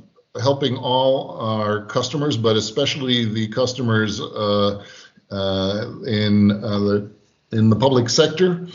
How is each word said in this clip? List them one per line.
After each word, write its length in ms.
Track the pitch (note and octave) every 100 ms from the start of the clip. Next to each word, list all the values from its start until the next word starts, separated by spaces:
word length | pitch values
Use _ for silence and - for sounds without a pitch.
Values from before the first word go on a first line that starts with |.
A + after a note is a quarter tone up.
| - _ _ -
helping 360 | C3 C#3 C3+ B2
all 600 | C3+ B2+ C3+ C3+ - -
our 460 | A2+ A2 G#2 G#2 G#2
customers, 500 | C3 A#2+ D#3 D3 A#2
but 200 | A2+ A2
especially 680 | - - C#3 D#3 C3 B2 A2+
the 220 | A2 G#2+
customers, 680 | C3 B2+ - A#2 A2 G#2+ G2+
uh, 640 | - A2 G#2 G#2 G2+ G2+ - - - _ -
uh, 640 | G2+ G2 F#2+ F#2+ G#2 A2 - -
in, 440 | G#2+ G#2+ G#2 G2+
uh, 280 | G#2 A#2 G2+
the, 320 | G2+ G2+ G#2 - _ _ _
in 180 | A2+ A2
the 60 | G#2
public 340 | C3+ B2+ A#2
sector. 560 | D#3 D#3 E3+ F#3 E3+ -